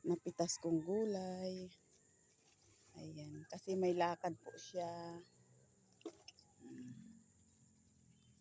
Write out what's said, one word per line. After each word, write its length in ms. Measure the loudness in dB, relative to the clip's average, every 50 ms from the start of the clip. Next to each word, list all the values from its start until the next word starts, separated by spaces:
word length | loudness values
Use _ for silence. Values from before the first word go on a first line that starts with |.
napitas 560 | 4 2 2 2 _ -4 2 2 2 2 2
kong 240 | 0 2 4 4 4
gulay. 880 | 4 4 4 4 4 4 2 0 -2 -2 -4 -2 -2 -2 -2 -4 -8 -10 -12 -20 -20 -20 -20 -20 -20 -20 _ _ _ _ _ _ _ -20 -20 _ -20 -20 -20 _ -20 -20 -16
Ayan, 480 | -12 -12 -12 -10 -10 -10 -10 -10 -12 -10
kasi 320 | -10 -12 -8 -2 0 2
may 160 | 6 6 6 6
lakad 400 | 6 6 4 4 2 0 -2 -2 -2
po 80 | -10 -12 -12
siya. 640 | -12 -14 -6 -4 -2 -2 -2 -4 -4 -6 -6 -8 -8 -12 -14 -20 -20 -20 -20 -20 -20 -20 -20 _ _ _ _ -20 _ -14 -14 -14 -12 -20 -20 -20 -20 -20 _ _ _ -16
Hmm. 320 | -14 -12 -12 -12 -12 -14 -14 -16 -18 -20 -20 -20 _ _ -20 -20 _ -20 _ -20 _ _ _ _ -20 _ -20 -20 -20 -20 -20 -20 -20 -20 -20